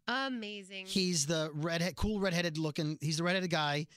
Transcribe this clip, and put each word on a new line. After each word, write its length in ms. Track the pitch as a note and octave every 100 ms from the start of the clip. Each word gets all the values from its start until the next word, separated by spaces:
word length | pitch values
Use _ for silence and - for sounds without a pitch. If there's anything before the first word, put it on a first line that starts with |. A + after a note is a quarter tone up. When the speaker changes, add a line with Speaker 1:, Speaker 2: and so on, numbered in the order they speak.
| -
Speaker 1:
Amazing. 800 | B3 C4+ B3 G#3+ G#3 F#3+ G3
Speaker 2:
He's 400 | F#3+ F#3+ F3+ F3
the 260 | C#3+ D#3+ D#3
redhead, 420 | D3+ D#3+ E3 F3 C#3+
cool 240 | G#3 G#3+
redheaded 380 | F#3+ F3 F3 D#3
looking, 400 | D#3 D3 D3+ D#3
he's 160 | D3 D#3
the 60 |
redheaded 260 | E3+ F#3+ F#3
guy 380 | D#3+ D3+ D3 D3+